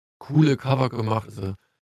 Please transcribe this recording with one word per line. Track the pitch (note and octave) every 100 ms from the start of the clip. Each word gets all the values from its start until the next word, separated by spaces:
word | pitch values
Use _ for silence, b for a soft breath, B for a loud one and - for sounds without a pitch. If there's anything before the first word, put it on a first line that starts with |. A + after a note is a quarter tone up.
| _ -
coole | - D3+ D3 B2+
Cover | C3 C3 B2+
gemacht, | A2+ A2 A2 G#2
also | G#2 G2 G2 _ _